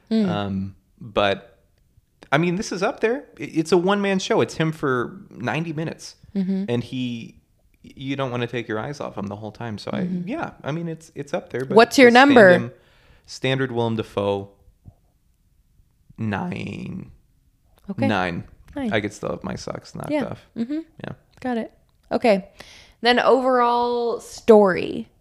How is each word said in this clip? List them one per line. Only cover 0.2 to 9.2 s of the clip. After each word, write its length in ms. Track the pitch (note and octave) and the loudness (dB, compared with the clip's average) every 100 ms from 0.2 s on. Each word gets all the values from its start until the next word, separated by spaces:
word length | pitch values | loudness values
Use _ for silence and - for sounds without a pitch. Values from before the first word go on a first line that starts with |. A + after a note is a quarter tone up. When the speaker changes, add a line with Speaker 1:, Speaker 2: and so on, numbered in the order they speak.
| G3+ | 0
Speaker 2:
Um, 480 | G#2 G2+ G2 G2 - _ _ | -2 -2 -4 -6 -10 _ _
but, 600 | A#2 G2+ G2+ F#2+ - _ _ _ _ _ _ _ - | -4 0 2 0 -6 _ _ _ _ _ _ _ -2
I 60 | C#3+ | 0
mean, 160 | F3 F3 | 2 -2
this 160 | - | -4
is 100 | G3 | -2
up 160 | G3+ - | -2 0
there. 240 | A3 C4+ - - | -2 -2 -8 -14
I-, 40 | C#3 D#3 | -6 -4
it's 120 | D#3+ | 2
a 60 | F3+ | 2
one-man 400 | F3+ G3+ G3 F#3+ | 4 2 2 0
show. 220 | - G#3+ | 0 0
It's 140 | A#2 - | 0 0
him 160 | D#3+ | -2
for 480 | D#3 C#3+ B2 A2+ - - | -2 -2 0 -2 -10 -18
ninety 440 | C2+ A#2+ C#3 E3 | -8 -4 -4 -4
minutes. 420 | D3+ E3 - - - - G3+ | -6 -8 -10 -16 -20 -8 -4
Speaker 1:
Mm-hmm. 300 | F#3 F#3+ G3+ | -2 -2 -2
Speaker 2:
And 140 | A#2+ | -4
he, 560 | A2+ C3 B2 A#2 - - _ _ _ _ | -4 -6 -6 -8 -12 -20 _ _ _ _
you 320 | - - C3+ C3+ | -20 -12 -8 -4
don't 160 | C3+ | -4
wanna 160 | B2 A#2+ | -4 -4
take 200 | B2 A2+ | -4 -4
your 120 | A2 | -4
eyes 200 | B2+ C#3+ | -6 -8
off 180 | - | -10
him 100 | G#2+ | -8